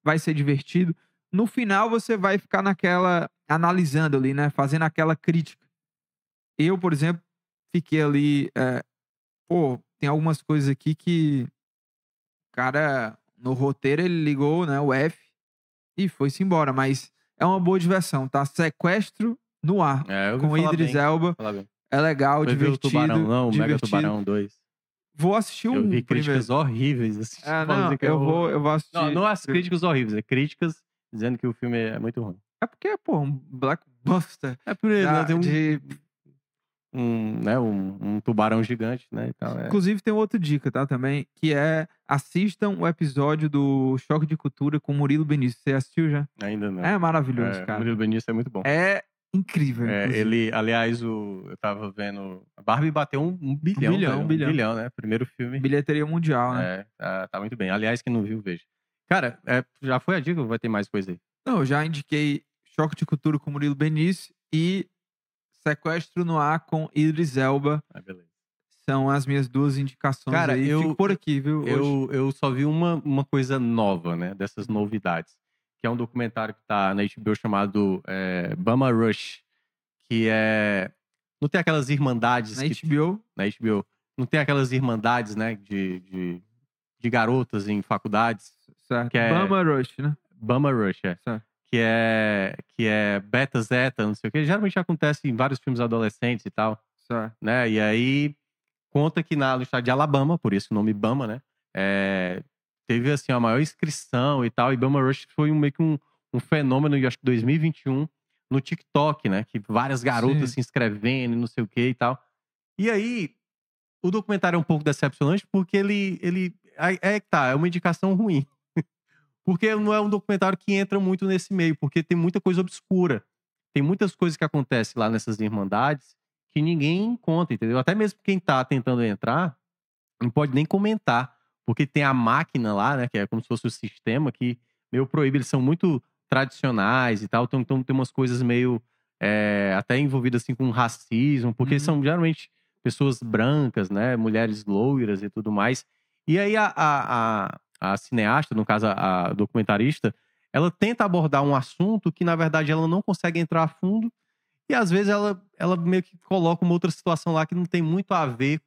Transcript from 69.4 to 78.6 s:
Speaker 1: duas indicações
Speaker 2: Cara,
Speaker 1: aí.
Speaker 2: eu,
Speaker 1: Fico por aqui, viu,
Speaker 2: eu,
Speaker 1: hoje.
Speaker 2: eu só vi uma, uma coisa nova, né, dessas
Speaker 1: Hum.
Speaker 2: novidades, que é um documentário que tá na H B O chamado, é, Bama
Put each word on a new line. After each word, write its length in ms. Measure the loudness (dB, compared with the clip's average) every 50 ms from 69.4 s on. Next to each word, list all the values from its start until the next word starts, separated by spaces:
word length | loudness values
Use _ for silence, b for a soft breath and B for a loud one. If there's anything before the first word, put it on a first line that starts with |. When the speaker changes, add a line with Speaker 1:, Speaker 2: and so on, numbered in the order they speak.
| -2 0
Speaker 1:
duas 300 | 0 0 2 2 2 0
indicações 560 | -2 -4 -6 _ -4 -4 -4 -4 -4 -2 0
Speaker 2:
Cara, 200 | 0 2 2 2
Speaker 1:
aí. 140 | 2 2 2
Speaker 2:
eu, 140 | 2 2 2
Speaker 1:
Fico 120 | 0 0
por 160 | 0 0 0 0
aqui, 260 | -2 -2 -2 -2 0
viu, 280 | 0 0 -2 -2 -2
Speaker 2:
eu, 180 | 0 0 0 2 2 0 0 -2
Speaker 1:
hoje. 120 | -2 -2
Speaker 2:
eu 160 | -2 -2 -2 -2
só 180 | -2 -2 -2
vi 140 | 0 0 0
uma, 300 | 0 0 2 0 0 0 -2 -2
uma 200 | -2 -2 -2 -2
coisa 340 | 0 0 -2 0 0 -2 -2
nova, 580 | 0 0 2 2 2 2 0 0 -2 -4 -4
né, 180 | -4 -4 -6 -6
dessas 340 | -6 -8 -8 -8 -10 -8 -4
Speaker 1:
Hum. 40 | -2
Speaker 2:
novidades, 640 | -2 -2 -2 -4 -4 -4 -4 -4 -4 -6 -10 _ _ _ _ _ _ _ _ _ _
que 80 | -6
é 40 | -4
um 60 | -4
documentário 580 | -4 -6 -6 -6 -6 -6 -4 -4 -6 -8 -8 -10
que 80 | -14 _
tá 280 | -4 0 0 0 0 0
na 80 | 0 -2
H 120 | -2 -4 -4
B 120 | -4 -2
O 40 | -2
chamado, 680 | -2 -2 -2 0 0 0 0 0 0 0 0 0 -2 -6
é, 480 | -8 -8 -6 -4 -4 -2 -2 -4 -4 -4
Bama 340 | -4